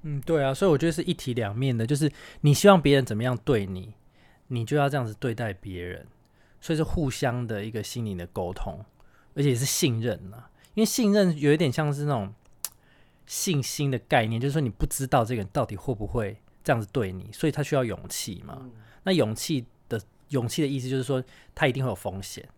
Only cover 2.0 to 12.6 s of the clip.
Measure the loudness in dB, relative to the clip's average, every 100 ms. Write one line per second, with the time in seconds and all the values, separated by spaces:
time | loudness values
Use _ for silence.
2 | 0 -2 -20 2 4 8 8 8 8 6
3 | 4 -2 0 -2 2 2 0 -8 -10 -20
4 | _ _ _ _ _ -6 -2 0 0 0
5 | -4 -4 -6 -4 -6 -6 -10 -10 -8 -10
6 | -16 _ _ _ _ _ -4 -2 0 0
7 | -2 0 -2 -2 -4 -6 -4 -6 -6 -6
8 | -6 -6 -8 -6 -6 -4 -8 -8 -16 _
9 | -20 _ _ -2 0 0 -2 0 0 0
10 | -2 -4 -10 -18 -20 _ _ 0 0 4
11 | 4 4 4 4 4 4 2 2 -2 -2
12 | -2 -2 -4 -10 _ -16